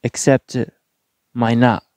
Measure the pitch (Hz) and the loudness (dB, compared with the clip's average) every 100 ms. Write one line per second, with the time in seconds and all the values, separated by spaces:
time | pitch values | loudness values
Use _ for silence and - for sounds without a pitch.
0 | 123 - - 135 _ 127 - _ _ _ | -8 -2 0 0 _ -8 -8 _ _ _
1 | _ _ _ 123 117 117 123 104 _ | _ _ _ -4 -2 2 2 0 _